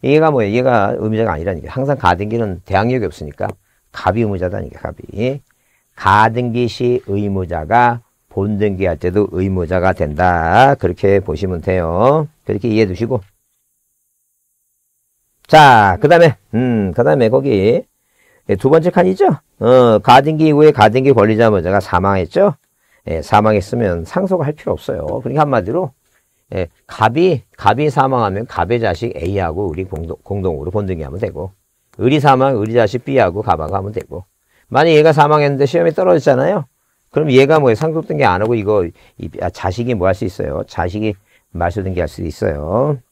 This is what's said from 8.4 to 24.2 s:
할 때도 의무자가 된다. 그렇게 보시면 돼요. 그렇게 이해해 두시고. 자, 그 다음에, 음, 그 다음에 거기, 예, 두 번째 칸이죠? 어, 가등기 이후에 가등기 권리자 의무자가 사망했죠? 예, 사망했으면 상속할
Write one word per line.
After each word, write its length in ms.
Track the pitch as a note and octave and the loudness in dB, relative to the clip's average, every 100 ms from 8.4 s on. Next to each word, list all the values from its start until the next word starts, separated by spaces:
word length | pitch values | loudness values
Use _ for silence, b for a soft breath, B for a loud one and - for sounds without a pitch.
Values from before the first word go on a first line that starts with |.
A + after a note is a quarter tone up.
| G2 G#2 G#2 F#2+ F#2+ | -4 -2 -2 -2 -2
할 120 | D#2+ | -2
때도 320 | F2+ F#2 G2+ | -2 -2 -2
의무자가 600 | F2 F#2+ F#2+ E2 F2+ F2+ | -2 -2 -2 -2 0 0
된다. 840 | F2+ D#2 D2+ F2+ E2+ E2 F#2+ C3+ C#3 | -2 -4 0 0 2 2 4 4 2
그렇게 460 | F#2 F2+ G2+ G2 | -2 -2 0 0
보시면 400 | F#2+ D#2 F#2+ F2+ | 0 -6 -6 -6
돼요. 680 | D#2 F#2 E2 F2 A#2 D3+ D3+ _ - | -4 -2 -2 0 2 2 -2 _ -8
그렇게 220 | G2+ A#2 | -6 -2
이해해 180 | A2 G#2+ | 0 0
두시고. 360 | F2+ A#2 B2 - _ _ _ _ _ _ _ _ _ _ _ _ _ _ _ _ _ _ _ _ _ _ | -2 -4 -6 -8 _ _ _ _ _ _ _ _ _ _ _ _ _ _ _ _ _ _ _ _ _ _
자, 500 | D#3 D3 A#2 G2+ F2+ | 6 8 8 6 2
그 60 | D3 | 4
다음에, 260 | E3+ E3+ - _ | 6 6 2 _
음, 380 | A2 B2+ A#2 G2 F2 | -4 0 0 -2 0
그 80 | |
다음에 260 | B2 D3+ A2+ | 0 2 2
거기, 540 | C3 C#3 G#2+ F#2+ B2 - _ _ _ _ _ _ | 2 0 2 2 0 -2 _ _ _ _ _ _
예, 60 | G2+ | -2
두 140 | C3+ | 2
번째 200 | D#3+ E3 | 2 2
칸이죠? 480 | F3 F#3 F#3+ F#4+ D3 _ _ | 2 0 2 0 0 _ _
어, 400 | A2+ B2+ A#2+ G#2+ | 4 6 6 4
가등기 480 | F#2+ B2 C#3 D#3 D#3 | 4 2 2 0 2
이후에 240 | D3 D#3 | 6 4
가등기 420 | B2+ G#2+ A#2 C3+ | 6 4 4 2
권리자 320 | C3+ G#2+ A2 A2+ | 4 4 4 2
의무자가 340 | G2+ E2+ G2 | 2 0 -2
사망했죠? 760 | - F2 F#2+ G2 F2 - G3+ - _ _ _ _ - | 0 -2 0 -2 -2 0 0 0 _ _ _ _ -8
예, 140 | D#2+ | -8
사망했으면 840 | D2+ G#2 G#2+ G#2+ F#2 A#2+ A2 E2+ E2 | 0 2 4 2 0 -2 -2 -2 -4
상속할 480 | - | -4